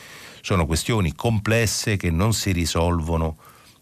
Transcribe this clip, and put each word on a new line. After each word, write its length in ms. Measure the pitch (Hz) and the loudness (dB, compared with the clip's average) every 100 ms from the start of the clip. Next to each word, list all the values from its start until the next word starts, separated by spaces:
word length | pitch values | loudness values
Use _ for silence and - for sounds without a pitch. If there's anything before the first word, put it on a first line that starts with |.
| - - - - | -20 -20 -20 -10
sono 240 | - 98 78 | -2 0 2
questioni 480 | 80 - 113 85 | 0 0 0 0
complesse 840 | - 117 110 98 113 110 - - 101 | 0 0 0 2 2 2 0 -2 0
che 140 | 87 | 0
non 220 | 82 107 | 2 2
si 180 | 110 101 | 0 0
risolvono 840 | 87 80 87 85 85 80 82 80 76 - - - - | 0 0 2 2 2 0 0 -2 -4 -16 -20 -20 -20